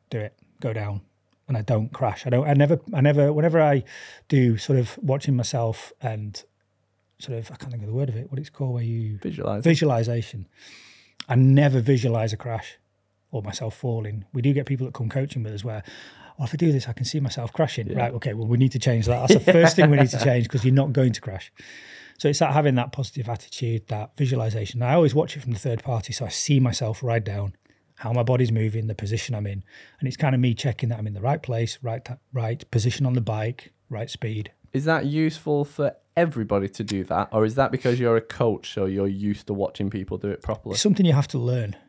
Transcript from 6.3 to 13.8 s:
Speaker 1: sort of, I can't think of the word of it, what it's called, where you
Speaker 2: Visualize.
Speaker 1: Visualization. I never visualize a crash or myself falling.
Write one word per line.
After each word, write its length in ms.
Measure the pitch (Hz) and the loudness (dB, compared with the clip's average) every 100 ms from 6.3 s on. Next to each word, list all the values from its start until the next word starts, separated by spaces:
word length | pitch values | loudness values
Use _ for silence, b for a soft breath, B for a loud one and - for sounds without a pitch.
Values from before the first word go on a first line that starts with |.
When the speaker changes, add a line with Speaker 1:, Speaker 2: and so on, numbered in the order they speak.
| - - _ _ _ _ _ _ _ | -12 -18 _ _ _ _ _ _ _
Speaker 1:
sort 180 | - 117 | -10 -10
of, 140 | 110 | -10
I 40 | 135 | -14
can't 160 | 139 | -12
think 120 | 120 | -10
of 60 | 104 | -6
the 60 | 120 | -4
word 140 | 139 | -4
of 60 | 110 | -6
it, 140 | 135 | -8
what 80 | 135 | -10
it's 100 | 151 | -10
called, 240 | - 131 | -8 -6
where 100 | 120 | -4
you 340 | 117 113 110 104 | -4 -4 -6 -6
Speaker 2:
Visualize. 420 | - - - 104 | -8 -6 -4 0
Speaker 1:
Visualization. 840 | 170 160 151 120 113 117 - 107 92 B B B B B B B - | 2 4 4 2 0 -2 -4 -10 -14 B B B B B B B 0
I 60 | 127 | 4
never 460 | 131 135 143 131 | 6 8 6 4
visualize 500 | 117 131 117 113 110 | 4 2 2 0 -2
a 60 | 107 | -4
crash 400 | 120 113 - - _ _ _ _ _ | -6 -8 -10 -20 _ _ _ _ _
or 100 | 113 | -8
myself 340 | 101 - 113 | -8 -8 -8
falling. 500 | - | -6